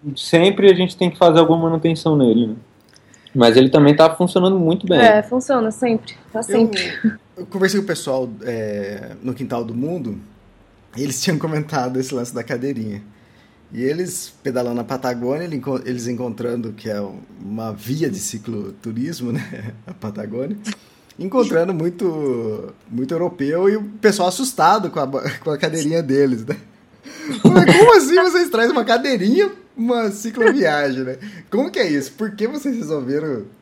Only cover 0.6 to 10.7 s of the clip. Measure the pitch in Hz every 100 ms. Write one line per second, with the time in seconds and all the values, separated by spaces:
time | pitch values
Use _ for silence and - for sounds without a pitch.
0.6 | 196 175 180 - 180 - 175 160 165 165
1.6 | 165 160 165 160 165 151 123 113 113 113
2.6 | - _ _ _ _ _ _ 131 117 117
3.6 | 131 151 143 147 160 160 180 190 180 190
4.6 | 165 175 180 165 233 214 214 247 254 262
5.6 | 220 214 254 220 - - - 220 233 220
6.6 | 226 196 180 - 220 - _ - 180 196
7.6 | 190 202 196 160 - 131 123 101 117 117
8.6 | 107 104 98 101 120 104 120 127 127 120
9.6 | 117 117 143 175 117 95 - _ _ _
10.6 | _